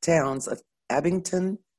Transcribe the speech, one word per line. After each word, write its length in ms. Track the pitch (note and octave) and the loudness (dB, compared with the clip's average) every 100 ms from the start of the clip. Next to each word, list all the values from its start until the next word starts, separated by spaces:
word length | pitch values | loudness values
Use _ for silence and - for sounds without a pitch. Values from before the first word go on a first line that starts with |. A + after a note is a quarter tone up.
towns 480 | - E3 C#3 C3+ A2+ | 2 2 2 -2 -6
of 120 | - _ _ - | -8 _ _ -4
Abington, 680 | C3+ E3 F#3 - F3+ F#3 G#3 _ | 0 0 0 -2 -2 -2 -4 _